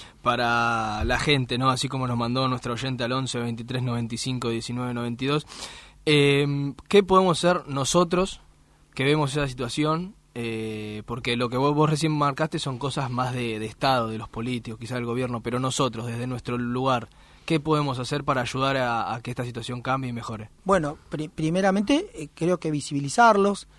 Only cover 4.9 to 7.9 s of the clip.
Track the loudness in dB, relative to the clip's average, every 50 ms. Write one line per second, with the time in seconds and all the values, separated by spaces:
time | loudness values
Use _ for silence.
4.9 | -4 -4 -4 -4 -4 -4 -2 0 0 0 -2 -4 -14 -14 -14 -14 -16 -18 -20 -20
5.9 | -16 -4 2 4 4 6 6 6 6 4 2 2 0 -2 -2 -4 -6 -8 -2 4
6.9 | 6 6 6 8 6 6 6 6 4 4 4 2 2 2 0 -4 -4 -2 0 2